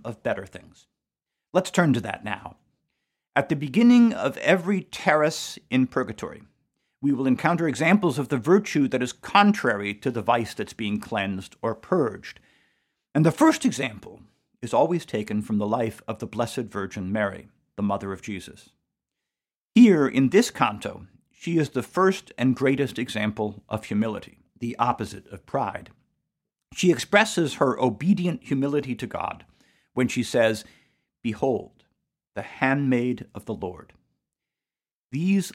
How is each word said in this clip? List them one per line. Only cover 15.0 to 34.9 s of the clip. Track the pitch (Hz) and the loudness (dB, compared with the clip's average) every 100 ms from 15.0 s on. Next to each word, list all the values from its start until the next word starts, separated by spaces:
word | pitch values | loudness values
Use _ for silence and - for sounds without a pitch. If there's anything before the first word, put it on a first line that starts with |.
| - | -4
taken | 107 104 107 | -6 -4 -4
from | 107 107 | -2 -2
the | 104 | 0
life | 110 113 - - | -2 -4 -6 -12
of | 110 | -10
the | - | -10
Blessed | 107 117 - 110 | -4 -4 -4 -6
Virgin | 101 98 107 92 | -8 -8 -8 -6
Mary, | 107 101 98 - _ _ - | -2 -4 -6 -18 _ _ -6
the | |
Mother | 101 101 98 | -4 -2 -6
of | 92 | -10
Jesus. | - 95 - - - _ _ _ _ _ _ _ _ _ _ - | -10 -12 -12 -20 -20 _ _ _ _ _ _ _ _ _ _ 8
Here, | 233 170 139 | 8 8 4
in | 127 135 | 2 4
this | 185 240 | 4 2
canto, | - 117 104 101 92 - _ _ | 0 -2 -2 -10 -12 -18 _ _
she | _ - 170 | _ -2 0
is | 143 | 0
the | 131 | -4
first | - - 190 190 - - | -4 2 2 2 -6 -2
and | 127 123 | 0 2
greatest | 135 139 135 - | 2 2 -2 -4
example | 123 113 107 107 107 101 _ | -6 -4 -4 -4 -6 -8 _
of | 107 - | -8 -4
humility, | 104 113 104 - _ _ _ | -2 -2 -4 -12 _ _ _
the | 120 - | -10 -2
opposite | 120 120 107 98 - | -2 0 -6 -10 -16
of | 98 - | -18 -6
pride. | - 107 - - _ _ _ _ _ _ _ _ | -4 -4 -6 -16 _ _ _ _ _ _ _ _
She | - 185 | 0 2
expresses | 147 - 202 214 - 156 - | 2 2 2 2 0 -2 0
her | 143 - | 0 2
obedient | 127 104 165 208 175 - | 0 0 0 2 0 -4
humility | - 139 139 147 139 113 | -4 -2 0 -2 -4 -8
to | 110 | -8
God | 98 - - - _ _ _ _ | -6 -8 -8 -18 _ _ _ _
when | - 127 | -2 -2
she | - | 0
says, | 113 127 113 107 - _ _ _ _ _ | -2 2 2 2 -8 _ _ _ _ _
"Behold, | 117 107 135 113 - _ _ _ _ _ _ - | -8 -2 -2 -2 -6 _ _ _ _ _ _ -14
the | |
handmaid | 98 - 135 139 139 127 123 123 - | -14 -4 0 0 0 0 0 -4 -8
of | - - | -16 -10
the | 98 | -8
Lord." | 90 87 - _ _ _ _ _ _ _ _ _ _ | -8 -10 -20 _ _ _ _ _ _ _ _ _ _